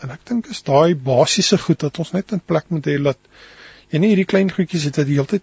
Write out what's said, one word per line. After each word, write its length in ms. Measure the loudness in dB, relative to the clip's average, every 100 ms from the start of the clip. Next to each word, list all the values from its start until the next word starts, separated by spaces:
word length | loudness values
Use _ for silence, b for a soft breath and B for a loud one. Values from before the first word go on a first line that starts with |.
En 80 | -14
ek 100 | -14
dink 220 | -6 -6 -6
is 160 | -8
daai 320 | 2 4 4
basiese 640 | 2 2 2 2 2 0 0
goed 200 | 0 -2
dat 180 | -4 -6
ons 140 | -6
net 200 | -6 -6
in 80 | -6
plek 240 | -2 -4 -2
moet 180 | -4 -2
hê 160 | -2
dat 160 | -2 -2 _ B B B B B B
jy 80 | 0
nie 100 | 2
hierdie 180 | 2 2
klein 240 | 0 0
goedjies 340 | -2 -2 -4
het 120 | -2 -2
wat 100 | 0
die 80 |
hele 120 | 0 0
tyd 160 | -2